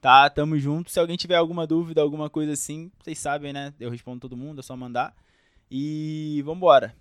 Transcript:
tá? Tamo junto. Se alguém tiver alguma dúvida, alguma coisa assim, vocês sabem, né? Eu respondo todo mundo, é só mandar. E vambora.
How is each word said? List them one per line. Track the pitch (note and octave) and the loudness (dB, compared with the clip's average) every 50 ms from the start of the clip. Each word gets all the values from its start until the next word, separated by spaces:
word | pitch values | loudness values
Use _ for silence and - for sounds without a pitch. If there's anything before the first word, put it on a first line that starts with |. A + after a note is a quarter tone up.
tá? | - C3+ B2+ C3+ C#3 C#3+ | 8 10 10 10 10 8
Tamo | - - D3 D3+ D#3 D3+ | 4 0 -2 0 0 -2
junto. | C3+ C#3 D3 D#3+ F3 - | -2 -2 -4 -4 -6 -6
Se | - F3+ | -2 -2
alguém | E3+ E3+ E3+ | -2 -2 -2
tiver | F3+ - E3+ F3+ E3+ | -8 -4 0 2 2
alguma | E3+ E3 E3+ E3+ E3 | 2 2 -2 -6 -4
dúvida, | D#3 D#3+ E3 E3+ E3 D#3+ D3+ | 0 0 -2 -2 0 0 0
alguma | D3+ D3 C#3+ D3+ D3+ D3 | 0 0 0 -4 -8 -6
coisa | _ D#3 D3+ D3+ | _ -6 -4 -4
assim, | D3+ C#3+ - - D3+ D#3 E3 F3+ _ _ | -4 -6 -8 -10 -12 -14 -14 -18 _ _
vocês | _ - D#3+ - | _ -16 -14 -10
sabem, | - D3 C#3+ D3 D3 C#3+ C#3 | -6 -6 -6 -6 -6 -10 -10
né? | C#3 C#3+ C#3+ C#3+ D3 | -10 -12 -14 -14 _
Eu | C#3+ A#2+ | -12 -10
respondo | A#2+ A#2+ - - B2+ B2 | -10 -10 -12 -14 -16 -14
todo | A#2+ B2+ B2+ | -14 -14 -14
mundo, | A#2+ C3 D3 D#3 C#3+ | -12 -12 -12 -14 -16
é | |
só | B2+ - C3 | -16 -14 -14
mandar. | B2+ B2+ B2 A#2+ A#2+ C3 D3+ _ _ _ _ _ _ _ _ _ _ _ _ | -14 -12 -8 -4 -4 -4 -4 _ _ _ _ _ _ _ _ _ _ _ _
E | - C3 C#3+ D3+ D#3 D3+ D#3 D#3 D#3 D#3 D#3 D3+ D3+ D3 C#3 | -8 -6 -6 -6 -6 -6 -8 -8 -8 -8 -8 -6 -6 -6 -6
vambora. | C#3+ D#3+ F3+ F3+ F3 D3 C3+ A2 G#2 - _ | -6 -8 0 6 6 6 6 6 2 -12 _